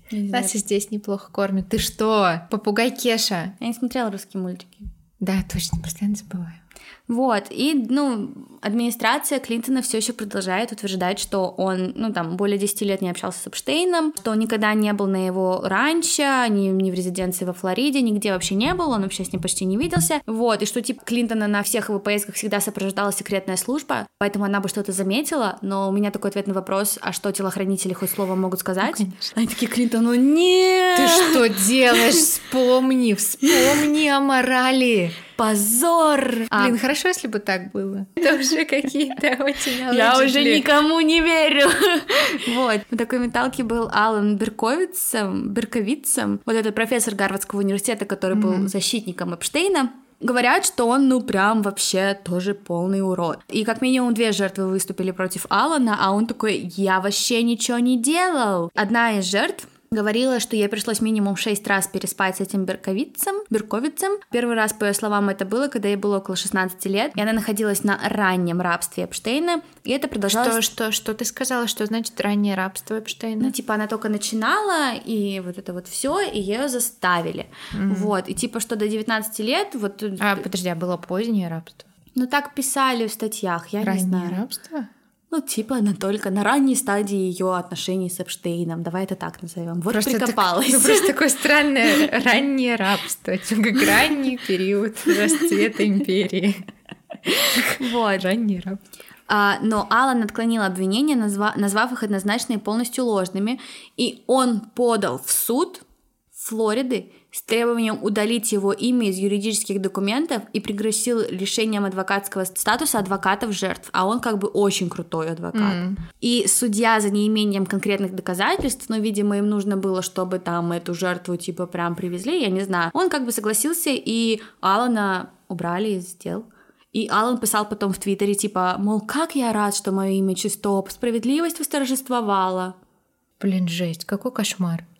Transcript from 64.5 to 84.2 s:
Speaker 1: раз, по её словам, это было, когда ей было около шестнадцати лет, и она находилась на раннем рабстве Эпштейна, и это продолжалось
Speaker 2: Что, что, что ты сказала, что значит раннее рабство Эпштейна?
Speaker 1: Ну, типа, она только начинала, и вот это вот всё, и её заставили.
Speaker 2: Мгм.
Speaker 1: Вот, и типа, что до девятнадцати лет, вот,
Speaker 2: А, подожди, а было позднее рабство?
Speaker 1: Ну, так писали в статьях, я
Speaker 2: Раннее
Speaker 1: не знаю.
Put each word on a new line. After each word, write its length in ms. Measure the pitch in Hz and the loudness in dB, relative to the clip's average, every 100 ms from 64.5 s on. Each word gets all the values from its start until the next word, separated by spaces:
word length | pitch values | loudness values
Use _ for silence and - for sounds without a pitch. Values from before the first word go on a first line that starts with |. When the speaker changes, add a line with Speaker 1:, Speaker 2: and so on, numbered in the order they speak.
| 226 | 0
Speaker 1:
раз, 180 | 214 | 0
по 100 | 214 | 0
её 100 | 208 | 0
словам, 360 | 202 214 202 202 | 0 0 2 0
это 160 | 196 190 | 0 -2
было, 240 | 226 285 | -2 -2
когда 180 | 240 202 | -2 -2
ей 80 | 202 | 0
было 220 | 208 196 | 0 0
около 180 | 196 185 | -2 -4
шестнадцати 540 | - 190 185 - 190 | -2 0 -2 -2 -2
лет, 240 | 196 294 214 | -2 -2 -2
и 60 | |
она 100 | 214 | 0
находилась 540 | 226 220 208 214 202 208 | 0 0 0 0 0 0
на 120 | 196 | 0
раннем 560 | 202 208 196 185 175 175 | -2 0 2 2 0 0
рабстве 460 | 180 175 - - 180 | 0 -2 -4 -6 -8
Эпштейна, 560 | - 220 269 349 339 - - - | -6 -4 -2 -2 -4 -6 -14 -4
и 60 | |
это 180 | 262 285 | -4 -4
продолжалось 400 | 208 196 214 247 | -2 0 2 2
Speaker 2:
Что, 120 | 226 | 0
что, 300 | 214 - 220 | -2 -2 -4
что 220 | 208 - | -4 -4
ты 100 | 214 | -6
сказала, 440 | 233 - 254 247 233 | -6 -4 -4 -2 -2
что 180 | - 214 | -2 -2
значит 340 | 226 220 - | -2 -6 -4
раннее 360 | 208 208 202 190 | -2 0 0 0
рабство 400 | 190 - - 220 | -4 -8 -8 -8
Эпштейна? 480 | 220 - 226 220 254 | -8 -8 -6 -2 -2
Speaker 1:
Ну, 60 | |
типа, 240 | - - 214 | -4 -4 -2
она 120 | 214 | -2
только 220 | 220 214 | -4 -2
начинала, 840 | 208 - 220 220 392 415 330 277 226 - | -4 -2 -2 0 0 0 0 0 -4 -4
и 340 | 220 202 196 | -2 -2 -4
вот 180 | 180 180 | -8 -10
это 140 | 190 | -10
вот 160 | 180 180 | -10 -8
всё, 320 | - 269 339 | -6 -2 0
и 180 | - 214 | -2 -2
её 300 | 196 220 285 | -2 -2 -2
заставили. 800 | 247 226 - 185 175 165 165 170 - - | -2 -4 -2 0 0 0 -6 -10 -16 -10
Speaker 2:
Мгм. 220 | - 196 | -2 0
Speaker 1:
Вот, 340 | 190 208 196 190 | 0 0 0 -2
и 60 | |
типа, 260 | 185 240 - | -4 -4 -4
что 160 | - 220 | -4 -2
до 140 | 214 | -2
девятнадцати 520 | 214 220 220 220 - | -2 -2 -2 -4 -4
лет, 280 | 214 320 392 | 0 0 -2
вот, 300 | 254 202 - 208 185 | -4 -6 -4 -6 -2
Speaker 2:
А, 160 | 202 196 | 0 0
подожди, 320 | 190 190 180 | -2 -4 -2
а 80 | 165 | -2
было 220 | 180 175 | -4 -4
позднее 500 | - 185 233 208 175 | -4 -4 0 0 0
рабство? 400 | 165 165 - - _ _ | -6 -10 -20 -20 _ _
Speaker 1:
Ну, 140 | 254 254 | -4 0
так 280 | 285 285 - | 0 -2 -4
писали 520 | 262 277 262 240 220 | -4 0 0 2 -2
в 40 | |
статьях, 560 | 220 214 214 185 170 - | -2 -6 -4 -2 -4 -4
я 160 | 208 202 | -4 0
Speaker 2:
Раннее 180 | 190 | 0
Speaker 1:
не 60 | 185 | 0
знаю. 220 | 180 | 0